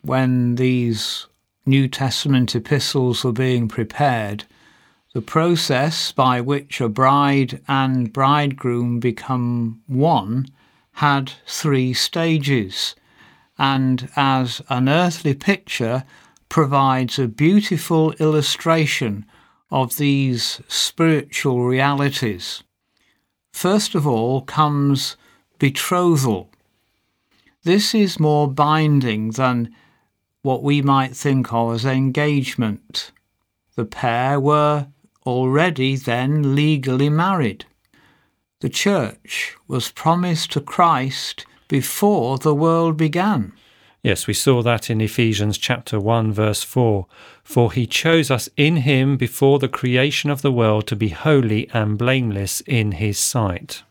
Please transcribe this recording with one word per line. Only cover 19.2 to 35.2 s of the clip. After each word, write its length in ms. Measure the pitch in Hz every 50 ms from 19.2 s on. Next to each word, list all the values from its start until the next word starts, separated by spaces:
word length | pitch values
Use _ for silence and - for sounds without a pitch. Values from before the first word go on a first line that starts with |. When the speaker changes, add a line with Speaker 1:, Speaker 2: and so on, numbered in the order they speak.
| 104 _ _ _ _ _ _ _ _ _
Speaker 1:
of 280 | - 139 131 120 - -
these 640 | 147 143 139 139 135 131 127 117 110 - - - -
spiritual 960 | _ - - - - - - 165 165 160 147 - - - - - 143 127 123 123
realities. 1000 | 123 127 131 135 143 143 139 143 143 139 - - 117 101 87 - - - - - _ _ _ _ _ _ _ _ _ _ _ _ _ _ _ _ _ _
First 420 | - - 180 196 214 208 - -
of 120 | 180 143
all 340 | 147 127 110 113 120 131 135
comes 760 | 131 - - - 156 147 147 143 143 143 139 135 - - - _ _ _ _ _ _ _ _ _
betrothal. 920 | - 139 135 - - - 185 180 180 175 170 147 135 127 107 92 90 _ _ _ _ _ _ _ _ _ _ _ _ _ _ _ _ _ _ _ _ _ _ _ _
This 320 | 165 180 202 208 - -
is 240 | 220 208 185 165 -
more 300 | 156 151 151 147 147 143
binding 840 | 135 135 147 147 156 156 156 151 147 143 127 120 107 107 110 113 110
than 360 | 117 131 127 123 120 117 113 - _ _ _ _ _ _ _ _ _ _ _ _ _
what 220 | _ 139 131 120 127
we 180 | 143 143 147
might 340 | 135 139 139 135 131 131 123
think 380 | - - 143 139 131 123 - -
of 220 | 117 117 117 113
as 100 | 117 113
engagement. 1300 | 135 131 131 131 135 127 147 147 151 147 143 127 - - - 123 110 104 - _ _ - - - - _ _ _ _ _ _ _ _ _ _ _ _ _
The 80 | - 117
pair 560 | 104 - - - 123 117 120 127 135 143 143
were 480 | 135 143 151 151 147 147 147 147 143 143 - _ _ _ _ _